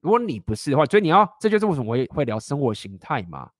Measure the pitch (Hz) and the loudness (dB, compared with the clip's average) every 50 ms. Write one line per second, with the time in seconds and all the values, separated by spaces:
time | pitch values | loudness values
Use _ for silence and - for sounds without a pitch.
0 | _ 156 214 240 240 214 139 107 - - 110 107 - 147 135 135 156 139 - 208 | _ 2 2 2 2 0 -6 -6 -4 -6 -6 -4 -2 0 2 2 2 4 4 2
1 | 208 160 160 190 214 190 - _ - 220 208 214 208 214 175 143 123 107 117 123 | 4 6 6 4 4 4 0 _ -2 2 2 2 2 2 0 -2 -2 -2 -2 -2
2 | 131 - - - 147 120 107 110 - - 147 143 143 123 107 - - 101 98 92 | -2 -2 -2 -4 -2 -2 -2 -4 -4 -6 -4 -2 0 -2 -2 -2 -8 -16 -16 -18
3 | - - 156 127 95 87 80 69 65 - _ _ | -10 -6 -6 -6 -6 -8 -12 -14 -16 -16 _ _